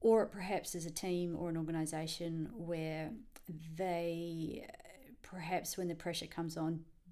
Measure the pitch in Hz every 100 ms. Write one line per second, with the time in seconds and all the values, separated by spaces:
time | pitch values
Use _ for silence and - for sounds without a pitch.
0 | 226 220 - 202 185 190 - 175 165 156
1 | 190 175 175 165 175 165 160 165 156 156
2 | 160 - 170 165 156 - 165 165 160 156
3 | 156 226 - - - 160 160 160 185 170
4 | 170 165 170 165 160 - - - - -
5 | - - - 180 165 180 - - 175 170
6 | 175 165 160 - 170 165 160 165 - -
7 | -